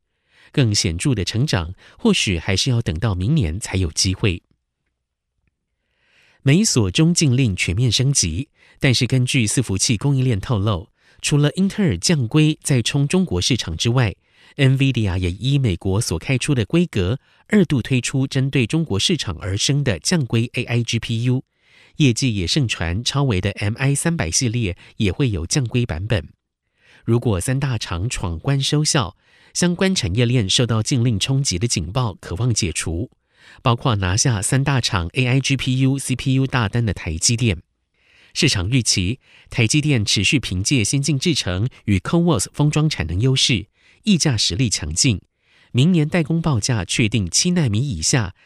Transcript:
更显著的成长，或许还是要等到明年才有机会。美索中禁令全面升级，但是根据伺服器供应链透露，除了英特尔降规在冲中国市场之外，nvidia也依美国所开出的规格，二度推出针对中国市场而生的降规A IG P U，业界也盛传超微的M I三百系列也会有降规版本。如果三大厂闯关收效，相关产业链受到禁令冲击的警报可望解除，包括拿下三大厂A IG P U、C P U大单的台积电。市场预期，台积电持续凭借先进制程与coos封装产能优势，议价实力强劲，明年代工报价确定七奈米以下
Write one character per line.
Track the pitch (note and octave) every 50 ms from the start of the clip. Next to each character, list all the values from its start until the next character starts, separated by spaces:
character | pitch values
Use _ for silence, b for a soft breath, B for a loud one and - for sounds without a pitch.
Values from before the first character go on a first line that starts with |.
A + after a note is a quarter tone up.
| _ b b b b b b b b b
更 | b D3+ C3 A2 G#2
显 | F#2+ - F#2 E2
著 | E2+ - D3+ B2
的 | G2+ F2
成 | - - G#2+ C#3
长， | D#3 C#3 F#2+ D#2+ F2 F#2 B B B B
或 | B - A3+ F#3
许 | - - A2+ F2+
还 | E2 - - F#2+
是 | F#2 - C3+
要 | A#2+ A#2 -
等 | - D#2+ E2+
到 | - A2+ F#2+
明 | F2+ F#2 A2+ E3
年 | D#3+ G2+ D2+ D#2+ -
才 | - - -
有 | F#2+ F#2 D#2
机 | - - - F#2+ F#2
会。 | - - G2+ E2+ - - _ _ _ _ _ _ _ _ _ _ _ _ _ _ _ _ _ _ _ _ _ _ _ _ _ _ b b b b b b b b b b b b b b
美 | C3 D3 F#3+ A3
索 | - - B2+ G#2 F#2
中 | - E3+ D#3+ E3+
禁 | F3 - E3 C3+ A#2+
令 | C3 C3+ G#2+ F2+
全 | - - - E2+
面 | G#2+ C3 A#2+
升 | - - B2+ C#3 C#3
级， | - - E2+ D#2 F2 C#3 b b b b b b b
但 | - C#3 A#2+
是 | - B2+
根 | A2+ C3+ B2+ B2
据 | - - C3+ A2
伺 | G2+ - C#3+ A#2
服 | - F#2+
器 | G2 - - A2+
供 | G2 - C#3+ C#3+
应 | C3 B2+
链 | C3 A2+ F#2+
透 | - - B2 G2
露， | G2 A2+ G2+ E2 - - b b b b b b
除 | - - D3+
了 | C#3+ D3 D3 -
英 | F3+ F#3+
特 | G3 - -
尔 | G3+ D#3 -
降 | E2+ - - E3+ C#3+ A#2+
规 | A2 - D#3 D#3 D#3 D3+ -
在 | _ - C#3 B2 A2
冲 | - - C#3+ C#3+
中 | C#3 - F#3 F#3
国 | - F2+ F2
市 | - - B2+
场 | - - - E2
之 | - - A#2
外 | A#2+ C3+ A#2+ F#2+ - b b b b b b b b
，nvidia | - C#3 C3 C3+ C3+ C#3 C3+ B2 A#2+ G#2+ F#2+ F2+
也 | F#2 F2+ F2
依 | F2 G#2+ A2+ C3+ C#3+
美 | C#3+ B2+ G#2+ E2+
国 | - - G2 F#2 A2
所 | - - F2+ D#2+
开 | - - C3
出 | B2 - - C#3+
的 | B2 G2+
规 | - - E3+ F3+
格， | - - G#2 F2 F2+ B2+ b b b b b b
二 | - G#3+ G#3 F3
度 | - D3+ B2
推 | - - C#3 B2
出 | - - - C3+ C3+
针 | - - C3+ C3+ C#3
对 | - C#3 A#2
中 | - - D#3+ E3
国 | - G2 F#2+
市 | - - F3
场 | - - G2+ E2 C#2
而 | F2 F#2 F#2+
生 | - - - C#3 C#3+ C#3
的 | C3 F#2
降 | D2+ - - F#3 E3 C3+
规 | - - A2+ A#2 - -
A | B2 A#2+
IG | - A#2+ A#2+ A2+ - - A2+
P | - - A#2 A2+ A#2+
U， | B2+ B2 C3 - b b b b b b b b b b
业 | - D3+ B2+
界 | A2 - C#3+ B2+
也 | G#2+ G2 F2
盛 | E2 - D#3+ C3
传 | G#2+ - - F2+ E2 F2 G#2 B2
超 | - - C3+
微 | C#3+ C3 G2 F2+
的 | - G2+
M | - - G2+ G#2 A2+
I | - C3+ C#3 C#3
三 | - - E3+ E3+
百 | D#3 G#2 D#2+
系 | - - C3+ A2+
列 | A2 B2 A2+ F2 D#2+ B B B B
也 | - A2 F#2
会 | E2+ - C#3+ A#2+
有 | G2 D2+ E2
降 | - - D#3 B2
规 | A2 - B2 A#2+
版 | - D#2 D#2+ G2
本。 | A2+ A#2 F2 D2+ - - _ _ _ _ _ _ b b b b b b b b
如 | - A2+ B2
果 | - B2 G2+ E2+
三 | - - B2+ C#3
大 | C#3+ C3+ A#2+
厂 | A2 - - - E2+ G2 B2
闯 | - - - F2 E2 E2
关 | - C#3 C#3 C#3
收 | C3+ - D3+ D3 D3+
效， | - - D3 G#2 E2 - b b b b b b b b
相 | - F3+ F3 F3
关 | - F#3+ F#3+ F#3
产 | - - E2+ F2+
业 | B2 B2
链 | A#2 B2+ B2+ G2+ F#2+
受 | - - B2
到 | A2+ A#2 A2
禁 | G#2+ - D3 A#2+ A#2
令 | B2+ A2 F2+
冲 | - - C3+ C3+ C#3+
击 | - F#2 E2+
的 | F2+
警 | - - G2+ D#2+ E2
报 | G2+ C3+ B2 G#2+ E2+
可 | - - - E2+
望 | - A#2+ B2+
解 | A2 - G#2+ D#2+
除， | D#2 - - - E2 F2 B2 - _ B B B B B B B B B
包 | B C3 A#2+
括 | A#2+ - C#3 G#2+
拿 | G2+ F#2+ F2+ F#2
下 | A2 - C#3 A2+ F#2
三 | G2 - C#3 C3 C#3
大 | D3+ C#3 B2
厂 | - - - F2+ E2 E2+ -
A | C3 B2+ B2 B2+ C3+
IG | C3 - C#3
P | B2 - C3+ B2+ C3
U、 | C3+ C3 C#3 C#3
C | - - B2+
P | - - C3+ C3
U | C3 C3+
大 | C3 - B2+ A2+ -
单 | - A#2+ A#2
的 | G#2 E2+
台 | - - F2 D#2+
积 | - - - A#2+
电。 | A2+ B2+ A2+ F2+ F2 - _ _ _ _ _ b b b b b b b b b
市 | - F3
场 | C3+ - A2+ - G#2
预 | C3 C3
期， | - - - G2+ F2+ F2+ B2+ b b b b b b b
台 | - - A2+
积 | G#2+ - D3+
电 | C#3 D3+ C#3 A2+ G2
持 | - - A2 F#2
续 | - - A#2+
凭 | - - F#2+ F2+ G2+
借 | - D3 A#2+ G2+
先 | - - C#3
进 | C#3+ - D3 C3
制 | - - C#3+
程 | - - G2+ F2+ F#2 A2+ B2+ B B B
与 | - G2+ F#2
coos | - - - E3+ E3+ F3 D3 G2 - - -
封 | - D3 D3+
装 | - D#3 D3+ D#3
产 | - - E2+
能 | D#2+ E2 F#2+
优 | A#2+ C3 C3
势， | C3 - - B2 F2 - b b b b b b b b
议 | G#3+ G3
价 | D3+ - D#3+ A#2+
实 | G2+ - - E2+
力 | F2+ C3 G#2+
强 | - - - D2 D#2+
劲， | - - C3+ G2 D#2+ - _ b b b b b b b b b
明 | A#2+ C#3 F#3
年 | F#3 D#3+ D3
代 | D#3 - F3 D3+
工 | - D#3+ E3+
报 | D#3+ D#3+ C3+ G#2
价 | - - A#2+ G#2+ F2
确 | - - - A#2+ G2+
定 | - A2+ F#2+ E2
七 | - - - F3+
奈 | F3+ F3+ D3+
米 | A2+ G2+ G#2+
以 | C#3 D3 G2 D#2+
下 | D#2 - - B2+ G2+ E2 b b b